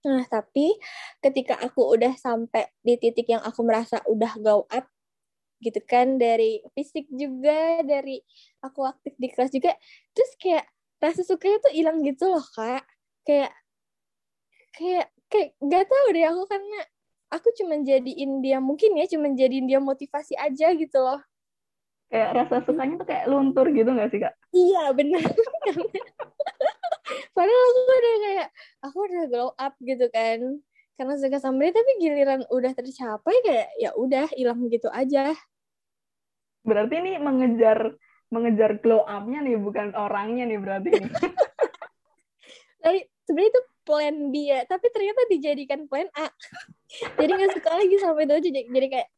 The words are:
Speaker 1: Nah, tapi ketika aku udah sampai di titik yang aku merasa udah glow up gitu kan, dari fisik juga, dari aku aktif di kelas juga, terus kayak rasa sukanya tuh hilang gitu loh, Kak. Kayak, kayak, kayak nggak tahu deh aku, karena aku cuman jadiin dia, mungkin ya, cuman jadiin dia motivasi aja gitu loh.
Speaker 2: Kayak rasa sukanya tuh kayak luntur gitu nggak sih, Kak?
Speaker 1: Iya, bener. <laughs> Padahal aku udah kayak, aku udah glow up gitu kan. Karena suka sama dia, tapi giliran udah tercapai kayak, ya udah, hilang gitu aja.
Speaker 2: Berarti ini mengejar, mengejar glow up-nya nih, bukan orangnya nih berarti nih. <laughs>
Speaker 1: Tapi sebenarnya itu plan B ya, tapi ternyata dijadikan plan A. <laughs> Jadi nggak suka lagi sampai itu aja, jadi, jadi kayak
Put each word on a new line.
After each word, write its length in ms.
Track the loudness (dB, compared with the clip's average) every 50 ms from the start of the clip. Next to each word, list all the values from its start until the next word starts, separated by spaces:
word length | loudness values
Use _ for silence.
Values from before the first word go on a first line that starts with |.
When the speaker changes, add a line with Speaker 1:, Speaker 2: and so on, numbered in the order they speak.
| _
Speaker 1:
Nah, 160 | 0 0 0 0 -2
tapi 400 | -4 -6 -6 _ _ 0 2 2 0 -2 -4 -18 -18 -18 -18 -20 -20 _
ketika 400 | 0 0 0 0 -2 -2 -4 -4
aku 240 | -4 -6 _ 0 2 4 4 4
udah 160 | 4 2 0
sampai 560 | -2 -4 -4 -4 -4 -4 -2 -2 -4 -4 -4 _ _ _
di 80 | 0 0 2
titik 240 | 2 -2 0 -2 -2
yang 160 | 0 -2 -2
aku 240 | -2 -8 -6 -2 0
merasa 400 | 2 2 0 0 -4 -6 -4 -2
udah 320 | -2 0 0 0 -2 -4 -2
glow 240 | 2 4 4 4 2 _
up 160 | -6 -6 -6 _ _ _ _ _ _ _ _ _ _ _ _ _ _ _
gitu 240 | -8 -6 -6 -6
kan, 400 | -4 _ 2 2 4 4 2 2
dari 400 | 2 2 2 2 2 0 0 -4 -10 -12 _ -10
fisik 320 | -10 -8 _ -12 -10 _
juga, 720 | -10 -8 -8 -8 -8 -2 0 0 2 2 0 0 0 -2
dari 400 | 0 -2 -2 -2 -2 -8 -10 -12 _ _ _ _ _ _ _ _
aku 240 | -16 -14 _ -6 -6
aktif 320 | -6 -6 _ _ -16 _ _
di 160 | -8 -6 -2
kelas 160 | -2 -2 0
juga, 240 | 0 0 0 0 0 -2 _ _ -20 -20 _ _ _
terus 160 | 0 0 0 0 _
kayak 320 | -2 0 0 0 -2 _ _ _ _ _ _ _
rasa 240 | -2 -2 -2 -2 -2
sukanya 320 | -2 -2 0 2 0 0 4 2
tuh 80 | 2 2
hilang 320 | 4 0 0 0 0 -2
gitu 240 | -2 -2 0 0 0
loh, 160 | 0 0 -2 -6 _
Kak. 320 | -8 -6 -6 -6 -8 -10 _ _ _ _ _ _ _ _
Kayak, 240 | 2 2 2 2 0 -6 _ _ _ _ _ _ _ _ _ _ _ _ _ _ _ _ _ _ _ _ _ _ _ _ -8
kayak, 320 | -4 -2 0 -2 -2 -4 _ _ _
kayak 320 | _ 0 0 0 0 _ _
nggak 320 | -4 0 2 2 4 4
tahu 160 | 4 4 4 4 4
deh 120 | 4 2 2
aku, 140 | 2 -2 -4
karena 340 | -4 -6 -8 -6 -8 -12 -12 -12 _ _ _ _ _ _ _ _ _ -12
aku 160 | 0 _ 0 0 0
cuman 240 | -4 -4 -4 -4
jadiin 640 | 0 2 2 2 2 -2 -8 -6 -6 -4 -4 -4 -2
dia, 160 | -2 -2 0
mungkin 320 | 0 -2 -2 2 2 2 4
ya, 160 | 2 0 0
cuman 240 | 0 -2 -2 -2 0
jadiin 320 | 2 2 2 2 0 -2
dia 160 | 0 0 0
motivasi 560 | 0 0 -4 -6 -8 -10 -8 -10 -8 -8 -8 -6
aja 320 | -4 -6 -2 2 2 2 2 2
gitu 240 | -2 0 0 0
loh. 160 | 0 0 -2 -6 -10 _ _ _ _ _ _ _ _ _ _ _ _ _ _ _ _ _ -2
Speaker 2:
Kayak 160 | 0 0 2 2 0
rasa 240 | 0 2 0 -2
sukanya 400 | 0 0 -2 0 -2 -4 -4 -6
tuh 80 | -6 -6
kayak 160 | -6 -4 0
luntur 480 | 0 2 2 2 2 4 4 4 4 4
gitu 160 | 4 2 2
nggak 240 | 2 0 0 -2 -2
sih, 80 | -2
Kak? 160 | -4 -4 -6 _ _ _ 4
Speaker 1:
Iya, 400 | 4 6 6 4 4 2 0 2
bener. 320 | 2 2 2 2 0 0
<laughs> 2000 | 0 2 2 0 0 0 -4 -4 -2 -2 -2 -4 -6 -6 -8 -10 -10 _ _ -16 -16 _ _ -8 -8 -4 _ -2 -2 -2 _ -6 -6 -6 -6 _ -10 -10 -10 -12 -6 _
Padahal 280 | 2 4 4 6 6 6 6
aku 120 | 6 4 4
udah 320 | 4 4 4 4 4 2 0 0
kayak, 240 | -2 -2 -4 -4 -6 _ -20 -20 -20 _ _
aku 160 | -16 -12 -6 -6 -6
udah 200 | -4 -4 -4 -4 -4
glow 220 | -2 -4 -4 -4 -6 -6
up 160 | -8 -8 -8 _
gitu 240 | -6 -6 -2 0 0 0
kan. 300 | 0 -2 -2 0 -2 -2 -4 -6 -8 -8 _ _ _ _ _ _ _
Karena 180 | _ -6 -6 -4 -4
suka 180 | -2 -2 -2 -2 -2
sama 240 | -2 0 2 0 2
dia, 80 | 2
tapi 160 | 2 2 2 2 2
giliran 420 | 2 0 2 2 2 2 2 -2 -2 -2
udah 240 | -2 -2 -2 -2
tercapai 640 | -4 -6 -10 -12 -12 -10 -8 -8 -8 -6 _ 2 2 2 4
kayak, 240 | 4 0 0 -2 -4 -6
ya 160 | -6 -4 -4 -2 -4
udah, 320 | -2 0 0 0 -2 -4
hilang 320 | -4 -2 -2 -2 -2 -2 -2 0
gitu 160 | 0 0 0 -2
aja. 480 | -4 -2 -4 0 2 0 2 0 -2 -4 _ _ _ _ _ _ _ _ _ _ _ _ _ _ _ _ _ _ _ _ _ _ _ _ _
Speaker 2:
Berarti 320 | 0 0 2 2 0 -2 -4
ini 220 | -4 -4 -6 -4
mengejar, 800 | -4 -2 0 2 2 2 2 4 4 4 4 2 0 -4 -6 _ _ _ _ _ _ _
mengejar 480 | -4 -2 0 0 2 4 2 2 2 0
glow 240 | 2 2 4 4 2
up-nya 400 | 0 -4 -10 -8 -8 -8 -6 -4
nih, 160 | -2 -2 -2
bukan 320 | -4 -4 -6 -6 -6 -6 -6
orangnya 540 | -6 -4 -4 -4 -6 -6 -4 -6 -6 -4 -4
nih 80 | -6
berarti 340 | -6 -6 -6 -6 -4 0 2 2
nih. 160 | 2 0 -2
<laughs> 1700 | -6 -4 -6 -4 0 -2 -2 -2 _ -6 -6 -6 -6 -16 -20 -20 _ _ _ _ _ _ _ _ _ _ _ -20 -20 -20 _ _ _ _ 0
Speaker 1:
Tapi 140 | 0 0 0 -4 _ _ _ _
sebenarnya 260 | -4 0 2 2 4
itu 100 | 4 2 0 _ _ _ _
plan 300 | -2 -2 0 0 -2 -4 -4 -6 -4
B 60 | -4 -4 0 0
ya, 120 | 0 -2 0
tapi 220 | _ -6 -2 -2 -2
ternyata 320 | 0 0 -2 -2 2 2 2 2
dijadikan 580 | 2 0 0 -2 -4 -4 -4 -8 -8 -8 -6
plan 220 | -6 -4 -4 -4 -4 _
A. 160 | -8 -8 -8 _ _ -20 -20 -20 -20 -20 _ -20
<laughs> 460 | _ _ _ -14 -12 -12 -10 -2 0
Jadi 120 | 2 2 2
nggak 200 | 2 2 0 0 0
suka 100 | -4 -2 0
lagi 200 | 2 2 4 4 4
sampai 260 | 4 2 2 0 2
itu 100 | 2 2
aja, 140 | 2 2 0
jadi, 140 | -2 -4 -6 0
jadi 180 | 0 0 0 0
kayak 220 | -2 -4 -6 _ _